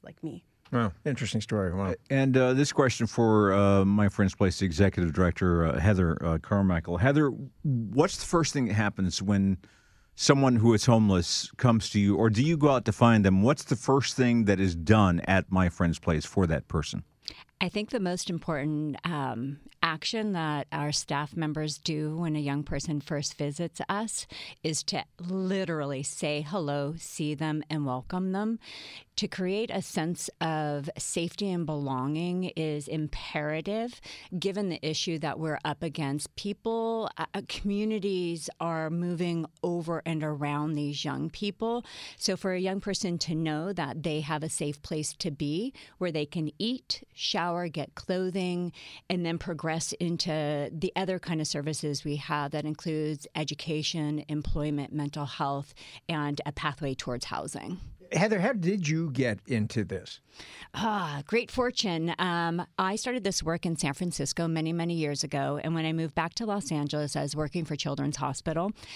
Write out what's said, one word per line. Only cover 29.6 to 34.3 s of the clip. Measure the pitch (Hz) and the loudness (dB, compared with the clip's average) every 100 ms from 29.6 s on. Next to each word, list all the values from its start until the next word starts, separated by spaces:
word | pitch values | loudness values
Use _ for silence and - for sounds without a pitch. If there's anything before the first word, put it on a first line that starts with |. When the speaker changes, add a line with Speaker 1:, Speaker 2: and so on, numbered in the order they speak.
| 226 | -2
Speaker 4:
a | 190 | -4
sense | 175 - 160 175 - - | -4 -2 -2 -2 -6 -4
of | 165 156 151 147 143 - | -2 0 -2 -4 -6 -8
safety | - - 170 - 202 | -6 -4 -4 -2 -2
and | 180 160 | -2 -2
belonging | 151 139 131 131 156 175 180 185 - | -2 -2 -2 -2 -2 -2 -2 -4 -2
is | 156 151 143 | -2 -4 -4
imperative, | 160 151 - - 160 151 156 160 214 240 - - - - | -4 -4 -4 -6 -4 -2 -4 -4 -4 -4 -8 -16 -18 -10